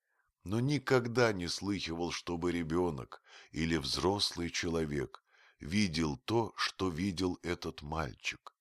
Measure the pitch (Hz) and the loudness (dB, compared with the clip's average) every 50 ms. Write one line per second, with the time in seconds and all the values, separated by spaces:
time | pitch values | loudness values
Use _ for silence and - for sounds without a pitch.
0 | _ _ _ _ _ _ _ _ _ 87 101 117 123 143 151 131 - - 135 127 | _ _ _ _ _ _ _ _ _ -4 -2 0 0 2 0 0 2 4 4 4
1 | 117 120 113 123 120 113 104 92 87 80 - - 95 98 101 87 - 82 82 85 | 4 4 4 4 4 4 4 0 -2 -4 -4 -2 -2 -2 -2 -2 -2 -4 -2 -2
2 | 87 82 78 - - - 87 85 85 87 85 87 85 76 80 90 90 87 76 65 | -2 -2 -2 -4 -4 -4 -4 0 0 2 2 2 0 2 2 2 2 2 0 -2
3 | 57 - - - _ - - - - - - - 80 82 82 80 69 65 62 65 | -8 -12 -14 -20 _ -20 -20 -20 -20 -10 -4 -2 0 2 2 0 0 0 -2 2
4 | 71 92 101 104 101 - - 85 85 82 - - - 87 82 82 80 76 73 69 | 2 2 2 2 0 -2 -2 -2 -4 -4 -2 -2 -2 0 0 0 0 0 0 -2
5 | 64 - - - _ _ _ _ - - _ _ - 71 87 107 104 92 76 78 | -2 -4 -8 -16 _ _ _ _ -20 -20 _ _ -6 0 2 2 2 2 2 2
6 | 82 76 69 64 - - - 117 110 95 - - - - - - 95 92 80 76 | 0 0 0 -2 -4 0 0 0 0 0 -2 -2 -4 -4 -2 -2 -2 -2 0 0
7 | 95 101 90 78 95 92 82 - - 85 87 - - 82 - - 78 73 76 80 | -2 -2 0 0 0 0 0 -2 -2 -4 -4 -2 -4 -8 -8 -8 -8 -6 -4 -4
8 | 78 62 52 - - - 65 - _ - - _ | -4 -4 -6 -6 -6 -6 -6 -6 _ -20 -20 _